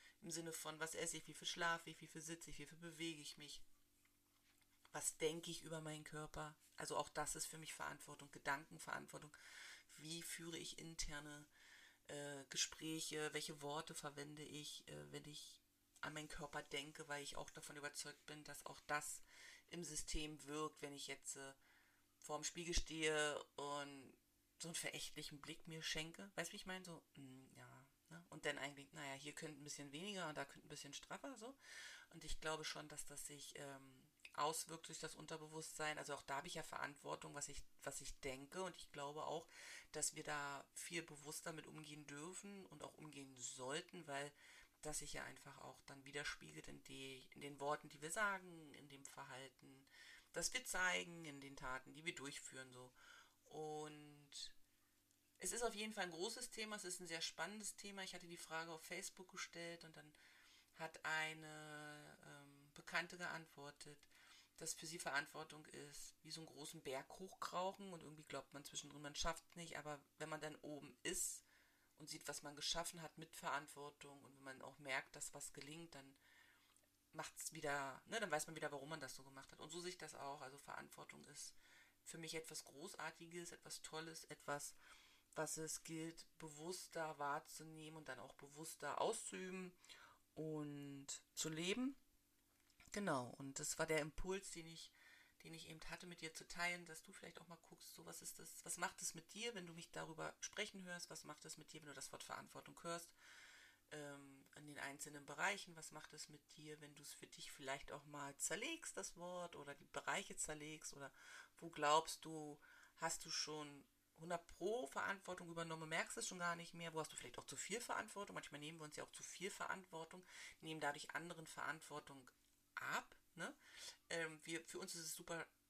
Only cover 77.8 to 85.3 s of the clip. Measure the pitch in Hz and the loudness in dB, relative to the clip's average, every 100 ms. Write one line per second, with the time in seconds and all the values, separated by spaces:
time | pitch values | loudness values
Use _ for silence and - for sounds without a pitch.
77.8 | 135 131 - 214 202 156 - 156 151 143 | 4 0 2 2 6 6 6 2 2 2
78.8 | 139 160 151 - 135 135 - - 151 170 | -2 -2 -2 -4 -8 -10 -12 -10 -6 -2
79.8 | 175 175 156 - 139 143 131 139 - - | -2 -2 -4 -2 -2 -2 -4 -6 -4 -4
80.8 | - - 151 147 143 143 - - - - | -4 -8 -8 -8 -8 -6 -6 -8 -16 -18
81.8 | - - - 165 160 160 160 151 - 139 | -20 -16 -8 -4 0 0 0 -4 -6 -6
82.8 | 190 - 156 - 170 175 170 - 160 - | -6 -2 -2 -2 -6 -4 -4 -6 -6 -6
83.8 | - 156 165 160 - 147 - 147 - - | -2 -2 -2 -4 -6 -6 2 2 2 -6
84.8 | - - - - - | -14 -16 -18 -20 -6